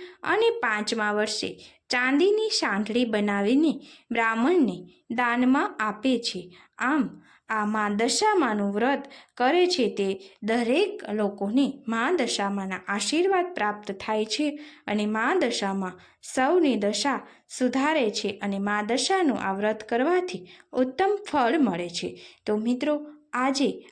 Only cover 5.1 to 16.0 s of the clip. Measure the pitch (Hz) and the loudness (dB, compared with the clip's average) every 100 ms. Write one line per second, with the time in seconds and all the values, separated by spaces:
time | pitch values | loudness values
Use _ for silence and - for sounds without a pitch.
5.1 | 233 240 240 254 269 403 - 214 208 269 | -2 0 2 4 4 0 -2 -4 -2 0
6.1 | 240 - 180 170 - _ - 240 302 190 | 0 -2 -8 -12 -18 _ -6 0 0 -2
7.1 | - - _ - 220 208 214 208 208 233 | -6 -20 _ -6 -2 -2 0 0 0 0
8.1 | - 427 392 247 214 202 202 247 269 - | 2 2 4 2 2 0 0 0 0 -4
9.1 | - - - 254 349 359 269 202 202 196 | -18 -18 0 2 4 4 2 0 0 -2
10.1 | 196 - - 208 240 233 294 403 - - | -2 -10 -8 -2 0 2 2 0 -2 -6
11.1 | 214 202 202 202 254 269 - - 226 262 | -2 -2 -2 0 2 2 -2 -6 -2 0
12.1 | 359 247 - 202 196 190 185 - 202 - | 0 0 0 -2 -2 -4 -6 -4 -4 0
13.1 | 311 381 370 359 - 208 208 - 196 - | 0 2 2 0 -2 -4 -4 -8 -8 -4
14.1 | 220 214 - 302 294 - - - 208 208 | -2 -2 -2 -4 -4 -14 -14 -4 -2 -2
15.1 | 220 247 370 247 240 196 196 185 185 | 0 0 2 0 0 -2 -2 -6 -10